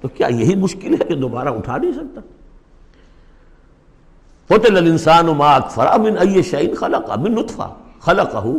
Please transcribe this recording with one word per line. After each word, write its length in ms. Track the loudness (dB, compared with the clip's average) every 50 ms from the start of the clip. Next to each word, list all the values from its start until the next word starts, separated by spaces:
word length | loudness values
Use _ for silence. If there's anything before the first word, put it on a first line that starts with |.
تو 60 | -10 -10
کیا 200 | -4 -4 -2 -2
یہی 280 | 0 0 0 0 0
مشکل 380 | 0 -2 -2 -4 -6 -4 -2 -2
ہے 120 | 0 0
کہ 100 | -2 -2
دوبارہ 340 | -4 -4 -6 -6 -6 -6 -6
اٹھا 280 | -6 -6 -8 -8 -6 -4
نہیں 140 | -4 -4
سکتا؟ 300 | -6 -6 -12 -14 -16 -20 -20 -20 -20 _ -20 -20 -20 -20 _ _ _ _ -20 _ _ _ _ _ _ -20 -20 -20 _ _ _ -20 -20 _ _ _ _ _ _ _ _ _ _ _ _ -20 _ _ _ _ _ _
قتل 300 | 2 4 4 4 4 4
الانسان 480 | 2 2 2 2 4 4 6 6 6
ما 300 | 4 2 2 4 4 4
اکفرہ 420 | 4 2 -2 -2 0 0 2 2 2
من 200 | 2 0 0 2
ای 220 | 2 2 4 2
شیء 320 | 0 0 -2 -2 -2 -2 -2
خلقہ، 460 | -4 -4 -2 -2 -4 -4 -4 -6 -4
من 120 | -2 -2
نطفہ 420 | -2 -2 -4 -6 -8 -10 -12 -12 -12 -20 -20 -20 -20 -8
خلقہ 460 | -2 0 0 0 0 -2 -4 -6 -4 -4 -4